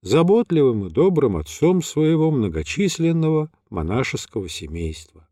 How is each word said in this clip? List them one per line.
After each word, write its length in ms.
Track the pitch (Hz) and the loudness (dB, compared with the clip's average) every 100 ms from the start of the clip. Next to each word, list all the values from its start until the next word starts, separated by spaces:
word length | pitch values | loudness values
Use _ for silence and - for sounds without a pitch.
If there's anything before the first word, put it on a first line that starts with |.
заботливым 840 | 92 139 170 220 233 165 139 110 95 | 2 2 4 4 2 2 4 2 -2
и 20 | |
добрым 480 | 85 180 165 135 87 | 2 2 4 2 0
отцом 440 | 73 - 165 185 | -6 0 2 2
своего 500 | 156 - 156 165 160 | -2 -2 0 2 2
многочисленного 1200 | 147 104 80 78 - 202 - 165 165 156 156 156 _ _ | 0 -2 -4 -6 -2 -2 0 0 0 0 0 -2 _ _
монашеского 800 | 95 80 107 135 - - 110 90 | -6 -2 -2 -2 -6 -8 -8 -8
семейства. 800 | - 76 82 82 78 - 80 78 | -10 -12 -8 -8 -8 -18 _ _